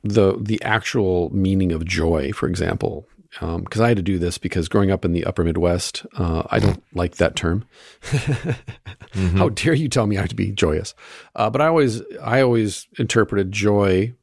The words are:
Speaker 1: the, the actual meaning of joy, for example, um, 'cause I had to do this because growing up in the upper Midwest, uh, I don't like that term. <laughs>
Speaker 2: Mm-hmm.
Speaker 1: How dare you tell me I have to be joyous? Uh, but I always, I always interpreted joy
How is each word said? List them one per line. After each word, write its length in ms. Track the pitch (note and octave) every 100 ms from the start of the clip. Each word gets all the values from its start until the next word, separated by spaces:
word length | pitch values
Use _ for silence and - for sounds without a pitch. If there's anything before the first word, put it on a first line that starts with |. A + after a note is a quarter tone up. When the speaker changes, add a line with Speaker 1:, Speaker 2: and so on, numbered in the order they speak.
Speaker 1:
the, 340 | G#2+ G#2 G2 G2+
the 220 | G#2 A2
actual 680 | - A2 - B2 F#2+ F2+ E2
meaning 380 | G2 F#2+ F#2+ F#2
of 120 | D#2+ E2
joy, 460 | F#2 E2 E2 C#2
for 160 | - -
example, 600 | F2+ E2 E2+ - D2+ - _ _ -
um, 240 | E2 E2+ F2
'cause 160 | G#2+
I 80 | A#2
had 80 | A2
to 60 |
do 140 | F2+ F#2
this 200 | F2 -
because 320 | F2+ - D#2+
growing 220 | G#2 G2
up 120 | F#2+
in 80 | F2+
the 140 | E2+ -
upper 180 | F2+
Midwest, 640 | E2+ E2 F2 F2 - - - -
uh, 260 | F2 E2 -
I 80 | -
don't 220 | G2 - _
like 220 | F2 F2 -
that 200 | F2 -
term. 300 | E2+ F#2+ A#2 _ - -
<laughs> 520 | - D3 C3 C3+ F3 B2 - - - - - F#2+
Speaker 2:
Mm-hmm. 220 | F#2 F2+
Speaker 1:
How 100 | A2+
dare 260 | G#2 D#3+
you 140 | D3+ D3+
tell 200 | C3 G#2
me 100 | G2+
I 20 |
have 100 | G2+
to 60 | -
be 160 | G2
joyous? 420 | G2 E2+ D2+ - - - - - -
Uh, 120 | G#2+
but 120 | B2+
I 60 | D#3
always, 340 | E3 C3+ A2 - -
I 200 | A2+ B2
always 440 | C3 A#2 G#2+ - - -
interpreted 500 | - A#2 G#2 G2+ F#2+
joy 640 | G2+ G#2 G#2 G2+ F#2 G#2+ B2